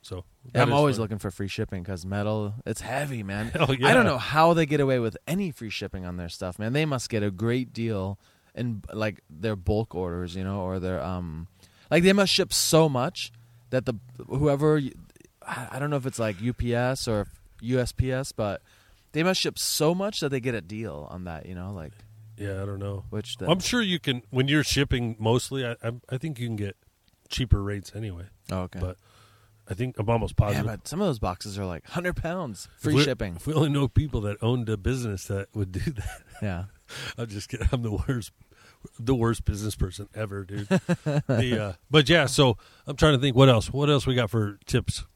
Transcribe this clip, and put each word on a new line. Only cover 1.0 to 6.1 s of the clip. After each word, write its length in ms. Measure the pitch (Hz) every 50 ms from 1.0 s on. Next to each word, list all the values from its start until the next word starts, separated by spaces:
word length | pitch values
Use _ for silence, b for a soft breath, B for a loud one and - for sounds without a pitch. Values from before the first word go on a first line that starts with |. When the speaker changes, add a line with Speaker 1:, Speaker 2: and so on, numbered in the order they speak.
Speaker 2:
looking 160 | 110 98 107 98
for 120 | - 101
free 160 | - - 101 95
shipping 360 | - - 110 - - 95 87
'cause 220 | 95 95 87 85
metal, 480 | 95 98 104 104 107 107 107 104 101 107 123 -
it's 160 | - 110 -
heavy, 420 | - - 123 143 147 143 131 117
man. 260 | 101 95 98 104 110 117
Speaker 1:
<laughs> 60 | -
Hell 160 | - 160 131
Speaker 2:
I 40 | 135 123
Speaker 1:
yeah. 140 | 127 -
Speaker 2:
don't 140 | 233 262 226
know 100 | 180 143
how 380 | 123 - - 135 156 160 170 170
they 100 | 165 160
get 160 | 139 151 147
away 180 | 139 135 131 123
with 160 | 117 113 - - _
any 240 | - 160 196 202 170
free 180 | 123 - 117 107
shipping 380 | - - 104 92 - 95 92
on 100 | 90